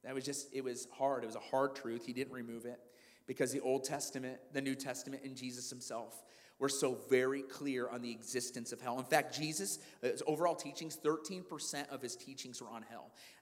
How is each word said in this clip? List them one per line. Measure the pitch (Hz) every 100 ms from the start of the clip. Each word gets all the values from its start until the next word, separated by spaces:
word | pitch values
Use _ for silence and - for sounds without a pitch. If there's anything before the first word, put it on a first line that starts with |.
that | 123
was | 135
just, | 127 139 -
it | 135
was | 127 120 -
hard. | - 135 131
It | 117
was | 110
a |
hard | - 135 139
truth. | 139 117 117 123
He |
didn't | 123 135
remove | 127 117 117
it | 120 123 - - - - -
because | 127 131
the | 139
Old | 131 135
Testament, | 135 147 - 135 127 131 -
the | 143
New | 135
Testament, | 135 135 127 - 135
and | 135 123
Jesus | 127 123 123
himself | 127 - 113 113 - - - - -
were | 135
so | 135 135 123 -
very | 131 131 139
clear | 135 - 143 127 120
on | 120
the | 120
existence | 113 113 123 123 123 117
of | 113
hell. | 123 123
In |
fact, | 127 156 156
Jesus, | 143 151 160 202 - - -
uh, | 127
his | - 143
overall | 151 175
teachings, | 156 143 - 165
thirteen | - 151 156 156 185
percent | 180 151 - 143 143
of | 131
his | 127
teachings | - - 135 127 120
were | 113
on | 117 110
hell. | 113 - - - -